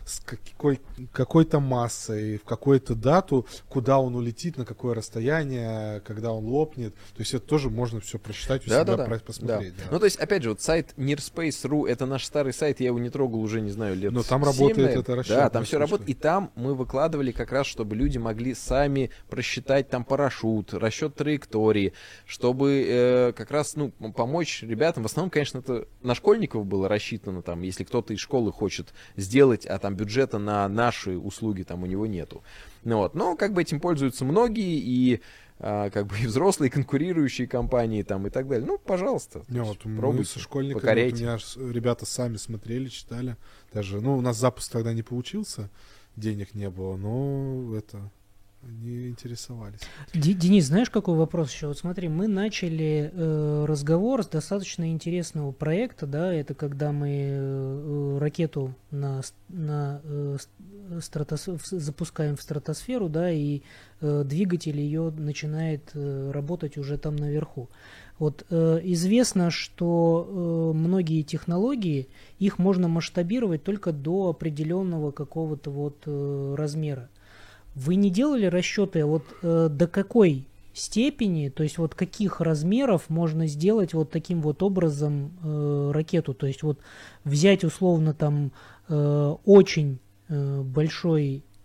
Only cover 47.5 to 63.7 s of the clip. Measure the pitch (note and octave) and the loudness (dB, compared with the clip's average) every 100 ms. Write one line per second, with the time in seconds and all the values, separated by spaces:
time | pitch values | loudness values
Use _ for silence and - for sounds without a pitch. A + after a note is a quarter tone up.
47.5 | C3 B2 G#2+ - G#2 G2+ - _ - - | -6 -6 -8 -8 -14 -16 -18 _ -20 -20
48.5 | _ B2+ A2+ A#2 A#2+ B2 A#2+ A#2+ A#2+ - | _ -18 -12 -10 -8 -8 -10 -10 -12 -12
49.5 | A#2+ G#2 G#2 - - C#3+ E3+ D3 F#3+ E3+ | -12 -12 -14 -16 -16 -6 0 2 4 6
50.5 | G3+ C#3 E3+ B3 G#3 F#3+ D#3+ D#3+ E3+ D3 | 6 6 4 2 0 0 2 2 0 -4
51.5 | - D3+ C#3+ F3 F3+ F3+ D#3 G#3+ F#3+ G#3+ | -4 -8 -6 -6 -4 -4 -2 0 0 -2
52.5 | G3 F3 D#3+ D#3 D3+ D3+ F3+ D#3+ D#3 D3+ | -2 -4 -2 0 0 -2 -2 0 0 0
53.5 | D3 D3+ D3+ C#3+ E3 G#3+ C4 F#3 D#3 - | 0 0 0 2 2 4 2 0 -4 -2
54.5 | G3+ F#3+ - E3 D#3+ E3 F3 E3 D#3 C#3+ | -4 -4 -4 -2 -2 -2 -4 -4 -4 -6
55.5 | C3+ D#3 E3 B3 - D3 C#3+ F3+ E3+ C#3+ | -4 -2 0 -2 -6 -6 -2 0 -2 -4
56.5 | C#3 D3 C#3 D3 D3 C#3+ C#3+ C#3 C#3 C3+ | -6 -6 -4 -2 -2 -2 -2 -2 -2 -4
57.5 | C3+ C3+ C3+ D3+ C#3+ C#3+ C#3 D3 D3+ D#3+ | -4 -4 -6 -4 -4 -2 0 0 0 -2
58.5 | D3+ C3 C3 - D3 C#3 C3+ C3 - - | -2 -6 -8 -10 -6 -4 -4 -8 -14 -14
59.5 | F3+ D#3 D3 C#3+ C#3+ D3+ D3 C#3+ C#3 - | -8 -4 -2 -4 -6 -8 -6 -4 -6 -8
60.5 | - F3 G3+ G3+ E3+ - D3+ D3 D3+ - | -18 -20 -18 -12 -10 -8 -6 -4 -4 -6
61.5 | E3+ - F#3 D3 D3 E3 - D3+ C#3+ - | -8 -6 -6 -6 -6 -8 -2 -2 -4 -6
62.5 | D3 - D3+ - B3+ F#3 D#3 F3 D#3+ D3 | -8 -6 -8 -6 -4 -2 0 0 0 0
63.5 | C#3+ - | -4 -8